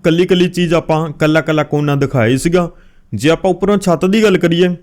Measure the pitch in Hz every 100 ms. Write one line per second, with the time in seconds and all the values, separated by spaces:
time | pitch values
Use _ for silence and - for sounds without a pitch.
0 | 175 165 185 180 175 180 175 165 160 160
1 | 160 147 156 160 156 156 147 147 147 143
2 | 139 135 113 131 175 180 170 - - _
3 | _ 107 139 160 190 180 196 202 185 165
4 | 185 220 214 180 170 165 180 175